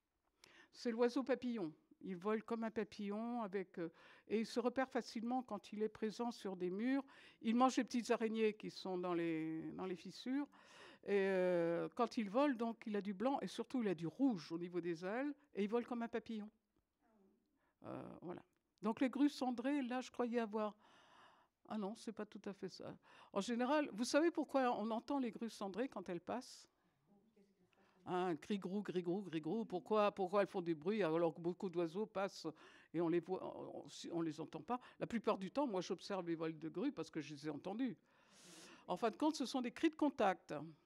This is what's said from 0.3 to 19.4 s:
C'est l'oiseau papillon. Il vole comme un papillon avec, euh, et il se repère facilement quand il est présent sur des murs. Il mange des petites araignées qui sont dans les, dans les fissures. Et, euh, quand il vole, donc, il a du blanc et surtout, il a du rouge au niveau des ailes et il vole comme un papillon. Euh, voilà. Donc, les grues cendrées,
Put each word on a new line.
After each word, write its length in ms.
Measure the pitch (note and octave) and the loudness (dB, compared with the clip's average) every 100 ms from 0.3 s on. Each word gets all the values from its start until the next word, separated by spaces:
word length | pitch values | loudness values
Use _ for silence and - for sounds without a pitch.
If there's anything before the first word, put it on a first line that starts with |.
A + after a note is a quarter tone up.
| _ - - - | _ -20 -20 -20
C'est 180 | - A#3+ | -6 -2
l'oiseau 320 | A3+ A#3+ B3+ | 4 4 4
papillon. 500 | B3+ B3+ B3+ A#3 E3 D#3 _ - | 0 0 -2 -2 -4 -6 _ -14
Il 140 | F#3 F#3 | -8 -4
vole 260 | F#3+ A3 | -2 -2
comme 220 | G#3+ A#3 | -2 -4
un 60 | A3+ | -2
papillon 720 | A3 G#3 - G3+ G#3 A#3 A#3+ | -2 -4 -4 -4 -4 -4 -4
avec, 360 | G#3+ G3 F3+ - | -4 -4 -6 -6
euh, 140 | E3 - - - - | -6 -8 -20 -20 0
et 140 | G#3+ | 0
il 60 | A3 | 0
se 120 | - | 0
repère 300 | A#3+ B3 C4 | 0 2 0
facilement 540 | A#3+ A3 A#3+ A3+ B3+ | -2 -4 -4 -2 -2
quand 300 | B3 G#3 - | -2 -8 -8
il 100 | G#3 | -2
est 60 | G#3+ | -2
présent 440 | G#3+ A3 - A#3+ | 0 -4 -2 -4
sur 240 | A3+ G3+ F#3 | -4 -6 -2
des 140 | F3+ | -2
murs. 340 | F#3+ A#3+ C#4 C4+ - - - | 0 2 2 0 -10 -20 -4
Il 120 | A3+ | 2
mange 220 | A#3 B3+ A#3+ | 6 6 6
des 80 | |
petites 260 | A#3 A#3+ A3+ | 2 0 2
araignées 440 | A3+ A3+ A3 A3 | 2 2 2 2
qui 160 | G#3+ F3+ | 2 -6
sont 280 | - G3 F3+ | -6 -4 -2
dans 160 | F3+ | 0
les, 560 | E3+ E3+ D#3+ D#3+ D#3+ D#3 | 2 2 0 -2 -4 -6
dans 120 | D3+ | -6
les 120 | F#3 F3+ | -6 -6
fissures. 520 | F#3+ - B3 C4+ C#4+ - - - - - | -8 -8 -2 -2 -2 -8 -20 -20 -20 -10
Et, 240 | - G3+ F#3+ | 2 4 4
euh, 600 | F#3+ F3+ F3 E3+ E3+ E3 | 4 6 6 4 2 0
quand 220 | - A3+ - | 0 0 0
il 140 | G#3 | 0
vole, 260 | G#3+ D4 A#3 | 4 4 4
donc, 260 | A#3 A3+ - | 0 -4 -4
il 100 | G#3 | -2
a 60 | |
du 120 | G3 | -2
blanc 240 | F#3+ A#3 C#4 | 0 2 2
et 60 | F#3 | 0
surtout, 360 | - A3+ C4 | -4 -2 0
il 60 | G#3+ | 2
a 60 | |
du 140 | D#3+ D#3+ | 2 -2
rouge 420 | - C4+ G3+ D3+ | 2 2 2 -2
au 80 | E3 | -6
niveau 220 | F3 F3 | -2 -2
des 240 | E3 E3 | -2 -2
ailes 280 | F#3 A3+ C#4+ C#4 _ | -2 -2 -2 -4 _
et 80 | - | -2
il 60 | G3+ | 0
vole 180 | A#3 A#3 | 0 0
comme 160 | A#3+ | -2
un 60 | A#3 | -2
papillon. 420 | A#3+ - A3 G#3 - _ _ _ _ _ A3 F#3+ _ _ _ _ _ | -4 -4 -8 -8 -14 _ _ _ _ _ _ _ _ _ _ _ _
Euh, 180 | - C3 B2 A#2 | -10 -10 -10 -12
voilà. 200 | E3+ - - _ _ _ | -12 -12 -14 _ _ _
Donc, 180 | G#3+ A3+ | -4 0
les 100 | C4 | 0
grues 180 | - D4 | 2 0
cendrées, 540 | - | 2